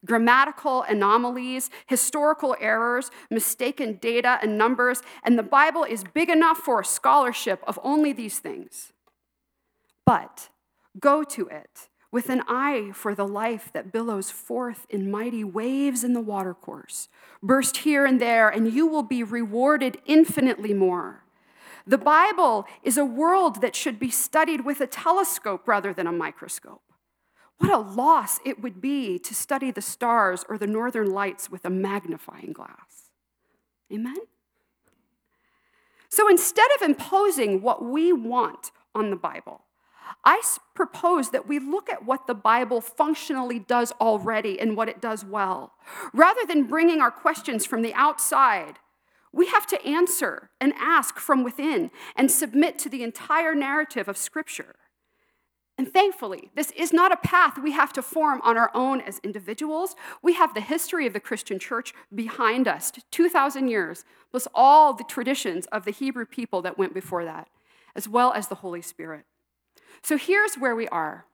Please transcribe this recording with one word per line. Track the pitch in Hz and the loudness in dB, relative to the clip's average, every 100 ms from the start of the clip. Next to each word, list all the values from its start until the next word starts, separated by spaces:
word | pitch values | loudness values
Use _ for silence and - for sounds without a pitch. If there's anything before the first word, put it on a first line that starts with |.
grammatical | - 226 233 254 277 285 302 254 | 0 2 4 4 4 0 -2 -2
anomalies, | - 208 202 220 247 247 254 262 - - - | 0 0 4 4 2 -6 -8 -8 -8 -12 -4
historical | 254 - 302 294 311 285 247 | -2 0 0 0 2 -2 -2
errors, | 214 220 233 247 269 - - | 0 0 0 -2 -6 -14 -6
mistaken | 226 - - 254 285 254 196 | -4 -2 -4 -4 -4 -6 -4
data | 233 233 240 247 | -2 0 2 0
and | 220 208 | 0 2
numbers, | 226 247 247 247 - - | 2 4 0 0 -8 -8
and | - 240 | 2 2
the | |
Bible | 220 269 302 330 | 4 4 4 2
is | 311 226 | -4 -4
big | 190 302 339 | -6 -2 2
enough | 320 320 320 | 4 4 2
for | - 233 | 0 -2
a | - | 0
scholarship | - 269 277 254 233 - 185 - | 0 4 4 4 -2 -4 -4 -6
of | - | -6
only | 262 302 302 | -2 2 2
these | 262 220 - | 0 -8 -8
things. | 165 - - - - _ _ _ _ _ _ _ _ _ _ _ - | -10 -12 -14 -18 -20 _ _ _ _ _ _ _ _ _ _ _ 2
But | 220 - - - _ _ _ _ 196 | 2 -2 -18 -20 _ _ _ _ -2
go | 285 294 | 2 2
to | 285 - 190 | -2 -8 -8
it | 151 - - - _ _ | -10 -18 -20 -20 _ _
with | 240 240 | -6 -2
an | 254 - | -4 -2
eye | 247 285 269 202 | -2 -2 -2 -6
for | 196 220 | -8 -8
the | 202 196 | -4 -4
life | 202 226 220 - | -4 -4 -6 -10
that | 156 185 | -12 -8
billows | 226 233 208 190 | -6 -4 -6 -8
forth | - - 240 247 220 - | -12 -8 -6 -6 -10 -8
in | 208 196 | -6 -4
mighty | 208 233 233 | -4 -4 -6
waves | 208 185 233 269 285 247 | -6 -4 -4 -2 -2 -2
in | 247 | -2
the | 240 | -2
watercourse. | 214 202 185 175 - 143 - - - _ - - | -2 -4 -6 -8 -14 -16 -14 -14 -14 _ -20 -12
Burst | 196 262 262 - | 2 2 2 -2
here | 302 285 | 2 4
and | 277 254 | 4 4
there, | 233 226 214 | 4 6 4
and | 214 226 | 4 0
you | 233 320 | 2 2
will | 311 | 2
be | 220 247 | -2 -4
rewarded | 226 233 226 220 262 302 254 - - | -4 -4 -4 2 4 4 2 -4 4
infinitely | 311 320 - 262 - 208 | 6 6 4 0 0 -2
more. | 202 185 180 - - _ _ _ _ - - - | 2 2 2 -6 -14 _ _ _ _ -20 -20 0
The | 247 | 2
Bible | 294 311 381 370 320 214 202 - | 6 6 6 4 2 2 -4 -6
is | - 247 | -2 0
a | 277 | 0
world | 233 320 370 349 202 | 2 2 4 2 0
that | 214 - | -10 -6
should | 311 220 | -6 -4
be | 254 | -4
studied | - - 311 320 320 254 | -4 0 0 0 0 -4
with | 285 | -4
a | 269 | -6
telescope | - 330 370 392 - 214 190 - | -4 0 0 0 -4 -6 -6 0
rather | 208 196 | 0 0
than | 180 170 | -4 -4
a | |
microscope. | 175 156 - - - - - _ _ _ _ _ _ _ _ | -4 -6 -10 -14 -14 -14 -20 _ _ _ _ _ _ _ _
What | 359 | 2
a | 339 | 2
loss | 208 196 277 320 208 - | 0 0 4 4 4 -6
it | 262 - | -6 -8
would | 233 185 | -10 -8
be | 262 285 233 180 | -4 -4 -4 -6
to | - | -6
study | 220 - 269 262 | -8 -4 -4 -4
the | - | -6
stars | - - 240 233 196 180 - | -10 -4 0 4 2 0 -6
or | 208 | -6
the | 208 | -4
northern | 214 240 240 208 | -2 -2 -2 -2
lights | 190 202 - - | -2 -4 -6 -12
with | 190 | -10
a | 185 | -6
magnifying | 185 196 202 196 160 - - - | -2 -2 -4 -6 -12 -12 -18 -16
glass." | - - - _ - _ _ _ _ _ _ _ _ _ | -16 -16 -20 _ -20 _ _ _ _ _ _ _ _ _
Amen? | 208 233 311 453 _ _ _ _ _ _ _ _ _ _ _ _ _ _ _ _ _ _ | -8 -8 -10 -16 _ _ _ _ _ _ _ _ _ _ _ _ _ _ _ _ _ _
So | - 427 | 2 6
instead | 349 - - 480 571 | 6 4 4 4 6
of | |
imposing | 339 285 - 381 415 302 214 190 | 2 0 2 2 2 2 0 0
what | 220 - | 0 -2
we | 233 285 330 | -2 0 2
want | 330 226 247 233 - - _ _ | 2 0 -2 -2 -4 -18 _ _
on | 214 214 | -4 -4
the | 190 | -4
Bible, | 165 - - - _ _ _ _ - - - | -6 -8 -16 -20 _ _ _ _ -18 2 4
I | 370 | 4
s-, | - - _ | 2 -6 _
propose | - - - 349 349 247 | -4 -4 0 2 2 0
that | 262 - | -4 -4
we | 285 | -6
look | 269 359 - | -4 -6 -6
at | - | -10
what | 220 262 - | -4 -4 -4
the | 220 | -2
Bible | 220 233 247 233 | 2 2 2 -4
functionally | 226 - 302 311 - 269 247 240 | -6 -2 0 0 -4 -6 -4 -8
does | 190 240 240 | 0 0 0
already | - 226 208 190 220 226 190 | 0 0 0 0 -2 -2 -2
and | 226 214 | -2 0
what | 220 | -4
it | - | -4
does | 233 220 | -8 -8
well. | 202 208 - - 131 _ - - - | -8 -4 -2 -4 -10 _ -20 -14 -8
Rather | 226 339 480 370 | 6 6 6 0
than | 320 | 0
bringing | 240 302 339 320 | 2 2 2 4
our | 254 | 2
questions | - - 311 - 226 - | 2 -2 -2 -4 -4 -4
from | 226 | -2
the | 233 | -2
outside, | - 285 294 - 269 269 202 151 - _ _ _ _ _ | 2 0 2 -2 2 4 2 -4 -18 _ _ _ _ _
we | 262 359 | 0 4
have | - 403 | 4 2
to | 381 - | -4 0
answer | 302 370 - 220 - - _ | 0 2 0 -4 -6 -16 _
and | 269 - | -2 0
ask | 254 330 254 - | 2 2 2 -8
from | - 269 | 0 2
within | 247 - 294 262 330 - - - | 2 -2 -2 -2 -4 -8 -12 0
and | 262 | 2
submit | - 277 240 320 - | 2 0 2 2 0
to | 277 | -10
the | 254 | -6
entire | 233 - - 302 320 302 | -8 -10 -2 0 2 0
narrative | 277 294 302 247 196 | 0 -2 -2 -6 -6
of | 196 | -8
Scripture. | - 214 208 - - _ _ _ _ _ _ _ _ _ _ - | -8 -8 -10 -12 -14 _ _ _ _ _ _ _ _ _ _ -8
And | 262 | 0
thankfully, | 370 403 370 220 190 - | 2 2 0 -10 -12 -10
this | - 302 | -6 -6
is | - 320 | -4 0
not | 330 370 | 4 4
a | 349 | 2
path | - 359 330 285 | 2 4 4 2
we | 285 | -6
have | 294 294 | 0 -2
to | - | -2
form | 254 320 311 269 | -6 -2 0 2
on | 247 226 | 0 2
our | 226 | 2
own | - 254 262 | 0 -2 -2
as | - 196 | -6 -10
individuals. | 196 208 185 220 302 311 370 - - - | -10 -10 -10 -8 -6 -4 -6 -8 -18 -2
We | 349 | 0
have | 349 330 | 4 2
the | 214 | 0
history | 208 320 - 240 226 | -4 -4 -2 -2 -2
of | |
the | 202 | -4
Christian | - 208 - 190 | -8 -10 -6 -10
church | - 233 254 - - | -6 -8 -8 -16 -14
behind | 202 226 - 226 240 233 | -8 -8 -2 0 2 0
us, | 160 - - - | -2 -6 -10 -14
two | - 339 | 0 2
thousand | 339 277 269 262 | 4 0 0 -2
years, | 220 170 175 - _ _ | 0 -4 -8 -18 _ _
plus | 247 - | -8 -4
all | - 262 302 302 | 6 8 10 8
the | 240 247 | 4 -6
traditions | - 247 269 220 170 - | -4 -2 -2 -2 -6 -6
of | 214 190 | -6 -6
the | |
Hebrew | 208 269 247 226 | -6 -6 -6 -8
people | - 233 185 | -8 -4 -4
that | 180 180 | -4 -2
went | 185 | -2
before | 170 180 175 | -2 -6 -6
that, | 170 160 160 _ _ _ _ - | -6 -10 -16 _ _ _ _ -12
as | 208 | -2
well | 226 247 | 2 2
as | - 196 | 2 -6
the | 185 | -10
Holy | 190 175 | -8 -10
Spirit. | 170 - 160 156 _ _ _ _ _ _ _ - | -12 -14 -14 -14 _ _ _ _ _ _ _ -14
So | - 302 | -4 -2
here's | - 392 415 294 | 2 2 2 0
where | 262 226 | -2 -2
we | 226 | -4
are. | 170 156 175 _ | -4 -6 -10 _